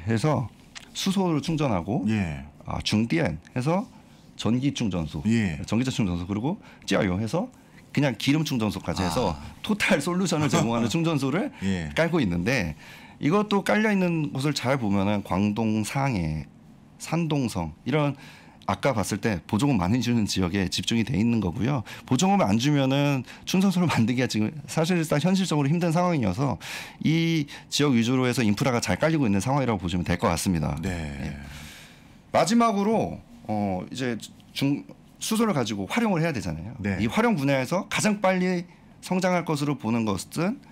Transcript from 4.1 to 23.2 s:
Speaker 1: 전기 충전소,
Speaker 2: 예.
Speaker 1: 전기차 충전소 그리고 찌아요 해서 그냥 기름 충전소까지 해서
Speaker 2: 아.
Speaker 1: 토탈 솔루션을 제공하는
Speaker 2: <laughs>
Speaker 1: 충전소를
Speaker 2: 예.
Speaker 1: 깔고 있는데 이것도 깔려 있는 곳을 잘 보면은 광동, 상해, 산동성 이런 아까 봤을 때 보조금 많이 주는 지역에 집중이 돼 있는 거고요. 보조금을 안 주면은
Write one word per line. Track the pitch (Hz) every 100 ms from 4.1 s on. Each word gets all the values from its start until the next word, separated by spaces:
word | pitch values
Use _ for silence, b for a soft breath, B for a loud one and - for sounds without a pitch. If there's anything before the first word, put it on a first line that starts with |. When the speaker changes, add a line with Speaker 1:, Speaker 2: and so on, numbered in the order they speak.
| B B -
Speaker 1:
전기 | 113 123 143
충전소, | 139 113 87 76 76 82
Speaker 2:
예. | 117 101 73 -
Speaker 1:
전기차 | 110 131
충전소 | 117 104 87 90
그리고 | 101 127 202 B B
찌아요 | - 180 90 90
해서 | 110 160 254 B B B -
그냥 | - 151 110
기름 | 135 147
충전소까지 | 151 131 107 90 - 82
해서 | 92 82 101 76
Speaker 2:
아. | - -
Speaker 1:
토탈 | - 208 - 170
솔루션을 | 143 175 190 160 151
제공하는 | 156 113 117 117
Speaker 2:
<laughs> |
Speaker 1:
충전소를 | 170 165 147 135 156 269 -
Speaker 2:
예. | 95 95 78
Speaker 1:
깔고 | 73 165 170
있는데 | 107 87 92 131 87 78 B B B B
이것도 | 143 196 208 202
깔려 | 190 208 220
있는 | 196 180 165 147
곳을 | 135 143
잘 | 143 123 139
보면은 | 107 101 98 104
광동, | 98 90 104 104 113 110
상해, | 104 139 135 110 80 78 69 - - - - -
산동성 | - 160 165 147 120 95 82 78
이런 | - 151 143 139 B B B B -
아까 | 98 143
봤을 | 110 92 104
때 | 117 92 -
보조금 | 107 143 123
많이 | 87 123
주는 | 117 120 101
지역에 | - 92 98 90
집중이 | - 95 117
돼 | 107 90
있는 | 117 117
거고요. | 98 80 113 143 B B
보조금을 | - 131 185 196
안 | 127 110
주면은 | 131 147 135 139 143 135